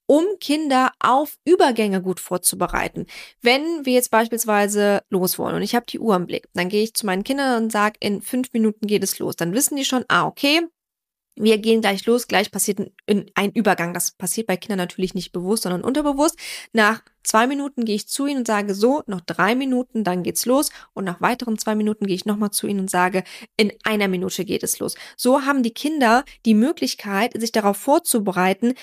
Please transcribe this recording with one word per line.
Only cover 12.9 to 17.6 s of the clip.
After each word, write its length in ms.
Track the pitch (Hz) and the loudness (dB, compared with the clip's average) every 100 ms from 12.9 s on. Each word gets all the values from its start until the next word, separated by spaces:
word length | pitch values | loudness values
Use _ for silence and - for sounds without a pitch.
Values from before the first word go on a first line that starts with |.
| _ - | _ 0
ein, 240 | 208 - | 0 0
ein 180 | - 196 | -2 -2
Übergang. 420 | 220 208 180 170 | 0 2 2 0
Das 180 | 180 - | -4 -6
passiert 360 | - 180 - 226 | -6 -6 -4 -2
bei 100 | 180 | -4
Kindern 200 | - 196 | -2 -4
natürlich 380 | 180 - 185 185 | -4 -4 -4 -4
nicht 160 | 175 | -8
bewusst, 320 | 185 180 220 | -8 -2 -2
sondern 200 | 185 180 | -2 -4
unterbewusst. 540 | - 277 294 277 311 - - - - | -2 0 0 2 0 0 -12 -14 -4
Nach 280 | 220 208 226 _ _ | 2 2 2 _ _
zwei 240 | - 220 247 | 0 2 2
Minuten 380 | 285 | 0